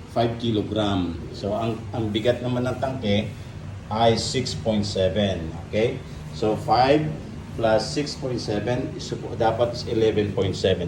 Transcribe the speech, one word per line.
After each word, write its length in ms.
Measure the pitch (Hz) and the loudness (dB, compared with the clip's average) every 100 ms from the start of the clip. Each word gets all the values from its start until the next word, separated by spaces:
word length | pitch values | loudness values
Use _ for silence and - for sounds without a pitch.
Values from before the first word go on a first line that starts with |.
| - | -6
five 240 | 117 117 117 | 0 0 0
kilogram. 800 | 117 104 95 104 104 95 85 80 - | 0 0 0 0 2 2 0 -4 -8
So, 240 | - 101 107 | -6 -4 -2
ang, 160 | 113 104 - | -2 -4 -6
ang 240 | - 110 | -4 -2
bigat 240 | 107 117 123 | 2 2 2
naman 320 | 123 123 127 | 0 0 0
ng 80 | 120 | -2
tangke 480 | 135 131 104 101 - - - - - - - | -4 -2 2 2 0 -8 -12 -12 -12 -12 -6
ay 240 | 107 117 | 4 4
six 400 | 110 - 131 - | 4 2 -2 -2
point 320 | - 113 104 101 | -2 0 0 0
seven. 640 | 98 95 101 101 90 80 - - | 2 2 4 2 0 -4 -8 -4
Okay? 320 | 104 123 - - - - - | 0 0 0 -8 -12 -10 -2
So, 160 | 110 | 0
five 480 | 104 - 131 131 151 151 - - - - - | 0 2 4 6 6 4 -4 -8 -12 -10 0
plus 240 | 113 110 | 4 4
six 320 | - 147 143 | 2 -2 -4
point 240 | - 135 117 | -4 -4 -4
seven 560 | - 104 110 123 135 | -2 -2 0 -2 -2
is 160 | - - | -6 -8
suppo-, 240 | - - | -8 -6
dapat 400 | - 113 113 120 | 0 0 2 0
is 80 | - - | 0 -2
eleven 400 | 113 110 101 101 | 2 4 4 2
point 240 | 101 98 | 2 0
seven. 320 | - 101 90 | 2 2 2